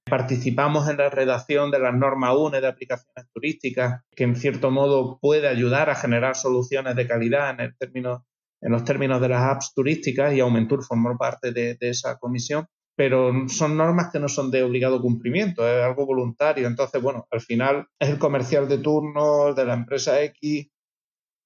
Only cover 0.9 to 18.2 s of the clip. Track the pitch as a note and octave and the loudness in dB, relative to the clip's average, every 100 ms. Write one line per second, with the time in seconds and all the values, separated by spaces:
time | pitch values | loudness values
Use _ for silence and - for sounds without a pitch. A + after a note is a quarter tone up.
0.9 | C#3+ C#3+ C#3 C3 B2 - C#3+ C#3+ C#3+ B2+ | 0 0 0 0 -2 -2 0 2 0 0
1.9 | B2 C#3 C3+ B2+ C3+ D#3 C3+ C3 B2+ C3 | 2 0 2 2 2 2 0 -2 -4 -6
2.9 | B2 - - B2 - C#3+ D#3+ C3 B2 B2 | -10 -10 -20 -18 -8 -6 -6 -6 -2 -2
3.9 | B2 - - B2 A#2+ C#3 C3+ C#3 C3 C#3+ | -4 -10 -2 0 0 -2 0 0 2 2
4.9 | C#3 B2+ B2+ C#3+ D3+ C#3+ B2 B2 C3 D3+ | 2 0 -2 0 2 2 2 2 2 2
5.9 | C3+ C3+ A#2 B2+ B2+ C3+ B2+ B2 C3+ C3 | 0 0 0 0 -2 0 0 0 -4 -2
6.9 | B2 A#2+ A#2 A#2 C#3 C#3 B2+ A#2+ A#2+ C3 | -2 -2 0 0 0 0 -4 -8 -8 -10
7.9 | B2+ B2 B2 - _ _ _ - A#2 A#2+ | -6 -6 -8 -12 _ _ _ -2 0 0
8.9 | C#3 C3+ B2+ B2+ B2+ B2+ C3 - - C3+ | 0 0 2 2 2 2 0 -4 -2 0
9.9 | D3+ - B2+ C#3+ C#3 B2 A#2 A2+ C#3 B2 | -2 -2 0 2 2 4 2 2 -2 -2
10.9 | A#2 A#2 B2 C3 - B2+ A#2+ A#2+ A#2+ A#2+ | 0 0 0 -4 -4 -6 -4 -4 -4 -4
11.9 | A#2 C3 B2+ A#2+ B2 B2 D3 D#3+ _ _ | -4 -6 -8 -6 -6 -4 -4 -6 _ _
12.9 | - C#3 C3 B2+ B2+ C3 - D3+ D#3 D#3+ | -2 2 4 2 2 -2 -2 0 2 2
13.9 | F3 E3+ D3+ C#3+ C#3+ C3+ C3 B2+ B2 C3 | 2 0 -2 -4 -2 0 2 2 2 2
14.9 | C3 B2 A#2 A#2+ D#3 G#3 F3 A#2 B2 B2 | 2 2 0 0 0 -2 0 2 2 2
15.9 | B2+ C#3 C3 A#2+ A2+ D3+ D3 B2 A#2 C3+ | 0 0 0 -2 0 0 2 -2 -2 -2
16.9 | C#3 B2 B2+ - A2+ - A#2 C3+ C#3+ - | -2 -2 -4 -6 -8 -4 0 0 0 -4
17.9 | - C#3+ C#3+ | -4 -2 0